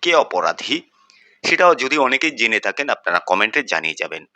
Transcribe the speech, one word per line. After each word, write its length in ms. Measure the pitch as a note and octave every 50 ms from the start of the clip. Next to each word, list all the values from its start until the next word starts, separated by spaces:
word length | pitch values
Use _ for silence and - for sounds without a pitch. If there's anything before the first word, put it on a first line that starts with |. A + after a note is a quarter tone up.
কে 140 | - F3 E3+
অপরাধী 640 | D#3 A#2+ - - - - E2 E2+ - - - C3+ E3+ - _ _ _ _ _ _ _ _ _ _ _ -
সেটাও 300 | - E3+ D#3+ F3+ F3+ E3
যদি 220 | B2 B2+ C3 C#3+ D3+
অনেকেই 340 | C3+ B2 C3 C3 - D#3+
জেনে 280 | C#3+ A2 A2+ A2+ A2+ G#2
থাকেন 300 | - G2+ G2 - C#3+ C#3
আপনারা 300 | G#2+ - - F#2 F2 E2+
কমেন্টে 440 | - - F2+ F#2+ G#2 A2 - D3+ C#3
জানিয়ে 320 | G2 F2 D#2+ D#2+ D#2+ D#2 -
যাবেন। 280 | E2+ D#2 D#2+ D#2+ D#2+ _ _